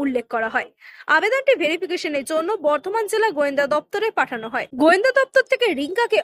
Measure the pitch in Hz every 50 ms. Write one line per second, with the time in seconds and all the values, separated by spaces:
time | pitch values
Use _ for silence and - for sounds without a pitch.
0 | 285 277 254 247 240 - - 233 226 226 226 247 - - _ _ - - - -
1 | - - 294 320 330 427 494 539 539 554 508 - 330 302 330 339 381 302 349 349
2 | - 330 294 277 254 - 320 311 330 359 440 381 302 294 294 285 - 359 403 453
3 | 440 392 - 440 440 440 320 285 294 285 277 269 285 277 294 302 311 _ - 403
4 | 427 453 - - 269 254 247 233 220 226 226 247 - - - 247 285 320 349 381
5 | 440 523 508 539 523 - - 523 523 - 539 - 494 440 320 247 285 277 370 466
6 | 466 453 - 370